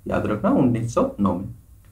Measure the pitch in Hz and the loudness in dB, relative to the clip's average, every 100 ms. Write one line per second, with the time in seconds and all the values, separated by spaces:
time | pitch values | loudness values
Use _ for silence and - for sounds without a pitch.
0 | - 90 101 101 220 269 123 117 - - | -6 -2 -2 0 2 2 2 2 0 0
1 | - - 98 180 - - - - - | 0 0 0 0 -6 -12 -20 -20 -20